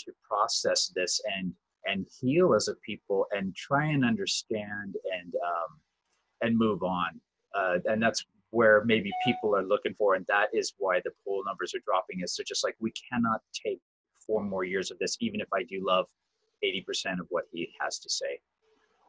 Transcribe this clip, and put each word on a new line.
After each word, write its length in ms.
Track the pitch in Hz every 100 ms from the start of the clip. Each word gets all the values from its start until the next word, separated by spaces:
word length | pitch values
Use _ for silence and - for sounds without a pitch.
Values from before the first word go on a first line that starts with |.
to 80 | - - _
process 640 | 104 107 - 101 90 - -
this 260 | 90 - 107 98
and, 160 | 92 - _ _ -
and 220 | 98 92 -
heal 360 | 123 156 180 107
as 120 | 104
a 60 | -
people 440 | - 101 _ 98 -
and 240 | 101 95 90
try 300 | - 139 151
and 180 | 143
understand 920 | 123 110 95 - - 107 104 104 101 92 95
and, 200 | 92 87 87
um, 440 | 85 85 80 - _ _ _ _ _ _
and 160 | 117 117
move 240 | 110 95
on. 400 | 90 90 85 - _ _ _ 101
Uh, 220 | 92 90 110
and 160 | 110
that's 240 | 113 110 - _ _
where 340 | 113 110 107
maybe 280 | 113 110 98 95
people 320 | 127 113 110 101
are 80 |
looking 300 | 95 104 107
for, 220 | 95 104 95
and 100 | 92
that 220 | 101 107
is 200 | 113 92 -
why 220 | 95 90 -
the 60 | -
poll 180 | 104 98 95
numbers 280 | 90 90
are 60 | 92 -
dropping, 340 | 95 - 92
is 160 | 90 -
so 80 | -
just 200 | - 98
like, 100 | -
we 100 | 110 - -
cannot 300 | 120 117 110 - - 110
take 140 | 95 _ _ _ _ -
four 160 | 107
more 220 | 101 95 92
years 260 | 95 90
of 80 | 92
this, 160 | 92 -
even 180 | 113 104
if 80 | 95
I 100 | 98
do 180 | 90 95 92
love 200 | 92 92 _ _ _ _ _
eighty 200 | 101 92
percent 400 | 92 95 98 92
of 60 | 82
what 160 | 85 -
he 200 | 85 78 -
has 180 | 71 -
to 100 | -
say. 300 | - 69 69 _ _ _ _ _ _